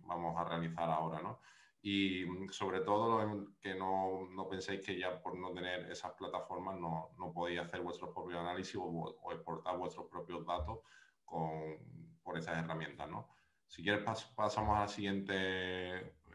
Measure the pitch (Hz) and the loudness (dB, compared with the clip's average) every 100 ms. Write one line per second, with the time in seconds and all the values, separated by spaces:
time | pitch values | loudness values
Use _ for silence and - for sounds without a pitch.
0 | - 87 85 82 85 82 82 82 82 78 | -6 -2 0 0 0 0 0 0 2 4
1 | 80 78 92 120 - - - _ 104 98 | 2 -2 -4 -8 -14 -20 -20 _ 2 4
2 | 98 90 87 92 95 - 98 92 101 104 | 4 4 0 -2 -4 -2 0 2 4 6
3 | 117 113 107 104 101 - 98 92 95 95 | 6 6 4 0 -4 -6 -4 -2 2 2
4 | 95 92 92 92 95 95 95 95 - 90 | 2 0 -4 -6 -4 -2 -2 -2 -2 -2
5 | 92 87 90 90 90 90 90 90 87 87 | 0 -2 -4 -4 -4 -2 -2 -2 -4 -6
6 | 87 - 92 90 - 90 92 95 85 80 | -6 -6 -4 -4 -2 -4 -2 -2 -2 -2
7 | 80 - 82 85 87 87 82 90 87 87 | -4 -8 -6 -2 0 0 -2 -2 -4 -4
8 | 87 92 87 87 85 92 92 101 87 85 | -6 -6 -4 -2 0 -2 -4 -4 -2 -2
9 | 80 - 87 82 82 80 90 90 90 85 | -4 -6 -6 -6 -4 -4 -2 0 -2 -6
10 | - 85 85 85 82 87 80 113 - - | -8 -8 -6 -6 0 0 0 -4 -10 -20
11 | - _ - 85 80 80 78 78 80 82 | -20 _ -6 -2 0 0 -4 -6 -12 -16
12 | - - 85 82 85 82 82 80 78 - | -16 -12 -6 -4 0 0 0 -2 -4 -6
13 | 73 107 - - _ _ _ - 87 104 | -6 -6 -8 -18 _ _ _ 0 4 4
14 | 107 107 - - 107 113 107 104 101 104 | 4 -2 -4 2 4 4 6 6 4 2
15 | 101 98 98 95 92 92 92 92 90 92 | 2 2 2 2 4 2 0 0 -2 -4
16 | - - - | -6 -14 -18